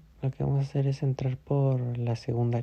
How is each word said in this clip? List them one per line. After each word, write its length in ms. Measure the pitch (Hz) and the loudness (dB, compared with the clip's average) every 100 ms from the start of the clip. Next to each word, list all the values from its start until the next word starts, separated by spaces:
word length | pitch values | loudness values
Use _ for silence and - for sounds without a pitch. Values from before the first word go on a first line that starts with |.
| - - | -16 -6
lo 80 | 135 | -4
que 140 | - | -2
vamos 160 | 139 139 | 0 0
a 40 | |
hacer 240 | 135 143 139 | 0 0 0
es 160 | 139 | 0
entrar 340 | 139 131 131 127 | -2 0 -2 -4
por 600 | - 143 135 127 123 120 | -2 2 4 2 0 -2
la 200 | 117 117 | -2 -2
segunda 420 | - 120 120 117 | -2 0 2 0